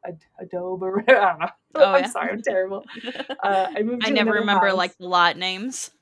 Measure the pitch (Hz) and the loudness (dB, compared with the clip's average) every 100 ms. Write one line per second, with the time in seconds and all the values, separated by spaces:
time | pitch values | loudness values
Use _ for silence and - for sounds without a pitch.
0 | - 165 _ - 185 180 180 185 185 196 | -12 -14 _ -20 -10 -8 -6 -4 -2 -2
1 | 226 262 196 165 170 - _ 311 233 185 | 4 4 4 0 -6 -8 _ 4 4 4
2 | 185 240 170 208 233 190 190 196 - - | 0 -4 -6 -4 -2 -2 -2 -6 -10 -14
3 | 226 254 269 269 196 196 185 - 220 247 | -12 -10 -10 -6 0 0 0 -2 -4 -2
4 | 220 220 220 208 214 202 196 185 180 - | 0 2 2 2 2 2 2 2 -2 -6
5 | 180 180 175 151 185 185 226 254 - _ | -2 4 4 2 -6 -6 -8 -10 -12 _